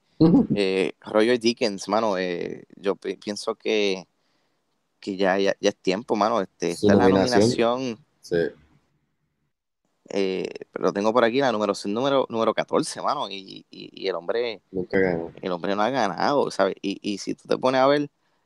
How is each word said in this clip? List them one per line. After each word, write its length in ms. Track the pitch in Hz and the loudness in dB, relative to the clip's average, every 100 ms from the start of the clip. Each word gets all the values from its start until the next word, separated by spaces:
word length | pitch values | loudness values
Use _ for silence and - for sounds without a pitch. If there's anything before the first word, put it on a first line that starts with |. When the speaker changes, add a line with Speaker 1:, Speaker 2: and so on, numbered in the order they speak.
| _ - | _ 4
Speaker 1:
Ujú. 280 | 160 247 - | 6 6 4
Speaker 2:
eh, 380 | 101 95 95 85 - | 2 2 2 0 -4
Roger 400 | - 107 110 123 | -2 2 4 4
Dickens, 480 | 113 120 117 98 - | 2 0 -2 -4 -2
mano, 300 | 104 113 92 | 0 0 -2
eh, 460 | 92 87 87 82 - - | -2 -4 -6 -10 -16 -6
yo 180 | 98 | -4
pi-, 220 | 90 95 95 | -4 -6 -8
pienso 380 | - 104 - | -8 -6 -6
que, 520 | 107 107 110 101 92 85 _ _ _ _ _ _ _ _ _ | -6 -2 0 0 -2 -8 _ _ _ _ _ _ _ _ _
que 160 | - 92 | -8 -2
ya, 220 | 95 98 | 2 2
ya, 180 | 98 - | 2 0
ya 100 | 101 | 0
es 60 | - | 0
tiempo, 380 | 95 92 123 | -2 -2 -2
mano. 260 | 107 104 117 | 0 0 0
Este, 360 | 95 _ 87 87 | -2 _ -6 0
Speaker 1:
Su 120 | 104 | 4
Speaker 2:
esta 40 | |
es 60 | 98 | 6
la 100 | 95 | 6
Speaker 1:
nominación. 320 | 95 92 98 | 4 4 4
Speaker 2:
nominación. 680 | 113 123 113 123 131 110 _ _ | 4 2 0 0 -4 -8 _ _
Speaker 1:
Sí. 160 | - 85 78 - _ _ _ _ _ _ _ _ _ _ _ _ _ _ - | -4 -2 -2 -4 _ _ _ _ _ _ _ _ _ _ _ _ _ _ -8
Speaker 2:
Eh, 340 | - 95 92 87 - - | -2 -2 -2 -6 -10 -14
lo 180 | - 95 | -4 -2
tengo 180 | 95 107 | 0 0
por 140 | 120 | 2
aquí, 160 | 117 127 | 2 2
la 120 | 139 | 0
número, 200 | 107 107 95 101 | 0 -2 -2 -4
número, 400 | 107 139 139 - | -4 0 0 0
número 240 | 113 110 | 0 0
catorce, 480 | 98 - 82 165 - | 0 -2 -2 -2 -4
mano, 300 | 92 143 110 | -4 -4 -6
y, 340 | 98 95 104 - | -10 -14 -18 -20
y, 180 | - 101 | -18 -18
y 160 | - 95 | -8 -6
el 60 | |
hombre, 460 | 85 87 113 120 104 _ | -4 -4 -4 -4 -8 _
Speaker 1:
Nunca 280 | 95 90 98 | -8 -2 0
ganó. 340 | 95 85 82 - | 2 0 -6 -10
Speaker 2:
el 120 | 95 | -8
hombre 220 | 90 87 | -6 -2
no 60 | 98 | -2
ha 80 | 107 | 0
ganado, 640 | 135 104 85 98 143 104 | 0 -2 0 0 0 0
¿sabes? 240 | - 98 - | 0 -2 -2
Y, 160 | 98 95 | -6 -6
y 160 | 101 98 | -6 -6
si 180 | - | -6
tú 140 | 107 - | -10 -4
te 80 | - | 0
pones 240 | 127 131 | 2 2
a 60 | 131 | 4
ver, 240 | 147 147 _ _ _ | 2 -2 _ _ _